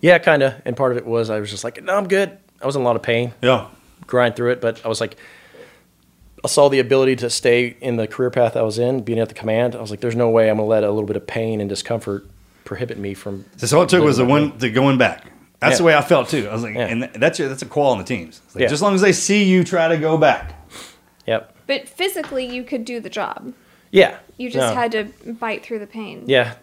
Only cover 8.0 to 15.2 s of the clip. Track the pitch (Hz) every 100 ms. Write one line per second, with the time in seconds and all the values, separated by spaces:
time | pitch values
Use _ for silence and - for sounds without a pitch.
8 | 107 - 123 127 117 123 110 107 120 131
9 | 110 117 113 - 110 110 123 117 110 104
10 | 120 113 120 113 110 107 110 110 104 107
11 | 104 104 - 120 113 107 101 101 - 117
12 | 107 101 98 - _ _ - 95 120 110
13 | 98 98 104 98 98 - 110 147 175 180
14 | 151 123 123 147 151 110 120 113 139 131
15 | 110 82